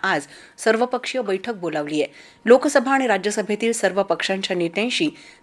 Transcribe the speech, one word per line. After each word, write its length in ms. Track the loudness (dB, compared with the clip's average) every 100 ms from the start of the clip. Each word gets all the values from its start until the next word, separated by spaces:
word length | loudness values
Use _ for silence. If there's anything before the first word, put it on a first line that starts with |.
आज 200 | 0 -2 -4 -18 -20 -4
सर्वपक्षीय 640 | 0 2 0 -2 -6 -6
बैठक 340 | -2 -4 -4
बोलावली 480 | -8 -6 -4 -4 -2
आहे. 100 | -2 -4 -20 -4
लोकसभा 480 | 6 6 6 2 2
आणि 140 | 0 2
राज्यसभेतील 680 | 0 0 -4 -4 -2 0
सर्व 300 | 0 0 0
पक्षांच्या 540 | 0 -2 -2 -4 -2 -2
नेत्यांशी 540 | -2 -2 -2 -2 -2 -4 -20 -12